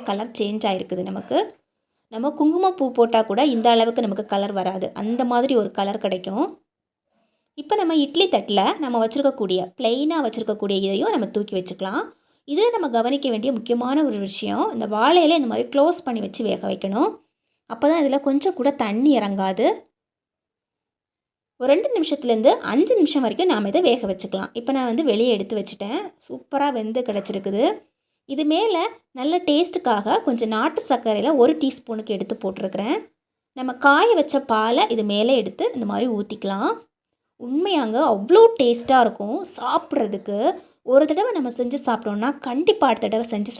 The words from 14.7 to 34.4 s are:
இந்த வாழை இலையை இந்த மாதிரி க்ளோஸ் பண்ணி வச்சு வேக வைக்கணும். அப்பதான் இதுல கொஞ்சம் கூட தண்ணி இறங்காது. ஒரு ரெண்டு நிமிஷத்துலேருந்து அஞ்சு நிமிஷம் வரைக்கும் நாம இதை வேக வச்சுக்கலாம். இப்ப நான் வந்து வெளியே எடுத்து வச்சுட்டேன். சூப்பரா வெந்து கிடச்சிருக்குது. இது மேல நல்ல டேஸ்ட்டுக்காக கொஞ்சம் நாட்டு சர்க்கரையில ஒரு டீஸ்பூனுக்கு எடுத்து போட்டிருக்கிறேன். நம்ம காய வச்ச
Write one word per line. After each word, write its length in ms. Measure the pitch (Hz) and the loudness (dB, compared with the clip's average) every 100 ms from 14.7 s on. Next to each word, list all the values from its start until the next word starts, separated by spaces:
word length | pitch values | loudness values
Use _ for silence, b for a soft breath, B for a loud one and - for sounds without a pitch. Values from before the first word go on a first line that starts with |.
இந்த 120 | 247 208 | -4 -4
வாழை 240 | 208 247 349 | 0 4 4
இலையை 160 | 311 330 | 4 2
இந்த 100 | 247 | 0
மாதிரி 140 | 214 240 | -2 -2
க்ளோஸ் 260 | 277 302 349 - | 2 2 2 -4
பண்ணி 140 | 226 196 | -6 -6
வச்சு 160 | - 220 | -6 -4
வேக 120 | 190 196 | -4 -4
வைக்கணும். 400 | 196 190 202 370 - _ _ _ _ - | -6 -4 0 0 -2 _ _ _ _ -14
அப்பதான் 280 | 233 294 330 | -2 2 2
இதுல 160 | 277 277 277 | 2 0 0
கொஞ்சம் 300 | 277 381 370 | 0 0 0
கூட 120 | 254 294 | 0 0
தண்ணி 260 | 220 214 277 262 | -2 2 4 4
இறங்காது. 480 | 202 196 190 185 269 440 - _ _ _ _ _ _ _ _ _ _ _ _ _ _ _ _ - | 2 -2 -2 2 0 0 -8 _ _ _ _ _ _ _ _ _ _ _ _ _ _ _ _ -4
ஒரு 80 | 254 | 2
ரெண்டு 160 | 302 523 | 2 2
நிமிஷத்துலேருந்து 560 | 466 311 285 247 226 233 480 - | 0 -2 -2 0 4 4 2 0
அஞ்சு 200 | 226 427 466 | 0 2 4
நிமிஷம் 260 | 294 294 | 2 2
வரைக்கும் 280 | 240 208 370 | 0 0 2
நாம 160 | 320 202 | 2 2
இதை 100 | 285 349 | 2 4
வேக 120 | 240 208 | 2 0
வச்சுக்கலாம். 400 | 190 196 190 190 226 | -6 -6 -6 -8 -8
இப்ப 140 | 240 | -4
நான் 140 | 269 247 | -2 -2
வந்து 140 | 226 311 | 0 0
வெளியே 200 | 208 247 233 | 2 2 0
எடுத்து 180 | 226 214 | -2 -6
வச்சுட்டேன். 400 | 202 - 202 294 392 _ - | -8 -10 -8 -8 -8 _ -16
சூப்பரா 420 | 254 - 277 285 254 | -16 -6 -2 0 -2
வெந்து 240 | 214 226 247 | -4 -4 -2
கிடச்சிருக்குது. 560 | 202 196 196 196 196 294 427 _ _ _ _ - | -4 -4 -6 -4 0 0 0 _ _ _ _ -10
இது 160 | 277 302 | -2 0
மேல 240 | 320 453 349 403 - _ 254 | 2 2 0 -2 -6 _ -6
நல்ல 160 | 277 349 349 | -2 -2 2
டேஸ்ட்டுக்காக 680 | 294 349 359 - 214 202 370 370 | 2 2 -2 0 0 0 0 0
கொஞ்சம் 260 | 233 220 220 | -2 -2 0
நாட்டு 240 | 285 311 - | -2 0 0
சர்க்கரையில 420 | 254 233 208 233 302 | 0 0 0 2 4
ஒரு 100 | 247 320 | 4 4
டீஸ்பூனுக்கு 520 | 269 - - 220 220 196 | 0 -4 -8 -8 -6 -6
எடுத்து 180 | 196 214 | -4 -6
போட்டிருக்கிறேன். 560 | 190 190 190 196 208 392 - _ _ _ _ - | -6 -6 -6 -4 -2 -4 -6 _ _ _ _ -10
நம்ம 160 | 262 247 285 | -8 2 4
காய 220 | 285 440 403 | 6 4 4
வச்ச 200 | 294 277 | 2 0